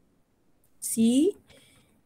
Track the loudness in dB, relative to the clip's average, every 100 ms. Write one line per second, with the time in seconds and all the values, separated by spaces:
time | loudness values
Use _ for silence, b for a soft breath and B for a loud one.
0 | _ _ _ _ _ _ _ _ -8 -2
1 | 0 2 0 -2 _ b b b b b